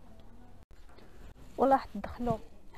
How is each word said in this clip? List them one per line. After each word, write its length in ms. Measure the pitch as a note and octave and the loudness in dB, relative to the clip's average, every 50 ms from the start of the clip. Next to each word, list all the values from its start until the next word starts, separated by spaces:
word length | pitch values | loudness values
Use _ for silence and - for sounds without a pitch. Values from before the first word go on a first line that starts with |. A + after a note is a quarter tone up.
| - - - - - - - - - - - - - - - - - - - - - - - - - - - - - - - | -14 -14 -14 -14 -14 -14 -14 -14 -14 -14 -16 -16 -16 -16 -14 -14 -14 -14 -14 -14 -14 -14 -12 -12 -12 -14 -14 -14 -14 -6 4
ولاحظت 400 | - A#3+ C4+ C4+ C4 - - - | 6 8 10 10 8 6 2 -6
دخلوا 400 | G3+ - - - - A#3+ A#3+ A3 A3 - - - - - - - | -4 -4 -4 -4 0 2 2 2 0 -2 -8 -12 -12 -12 -12 -8